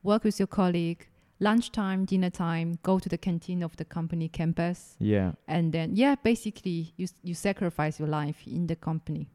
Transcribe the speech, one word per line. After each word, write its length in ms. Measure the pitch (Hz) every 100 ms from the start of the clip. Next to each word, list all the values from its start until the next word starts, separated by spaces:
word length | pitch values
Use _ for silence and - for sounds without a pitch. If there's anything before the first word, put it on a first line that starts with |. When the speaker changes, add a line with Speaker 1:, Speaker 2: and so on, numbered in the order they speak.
Speaker 1:
work 200 | 190 214
with 160 | 214 -
your 80 | 196
colleague, 600 | - 180 175 170 170 - _ _ -
lunchtime, 640 | 208 226 - 226 190 190 190
dinner 240 | 190 180
time, 480 | - 170 165 165 170
go 160 | - 190
to 100 | 185
the 80 | 175
canteen 460 | 190 170 - 180
of 120 | 170 -
the 80 |
company 460 | 156 170 165 165 160
campus. 640 | - 165 165 170 175 - -
Speaker 2:
Yeah. 340 | 104 104 90 - -
Speaker 1:
And 260 | 175 165
then, 220 | 160 160 196
yeah, 200 | 269 269
basically, 720 | 220 226 214 - 190 165 165 -
you 80 | 180
s-, 140 | -
you 100 | 180
sacrifice 680 | 170 196 190 180 - 151 -
your 80 | 151
life 400 | 151 147 - -
in 200 | 165 170
the 80 | 165
company. 500 | 160 160 - 151 143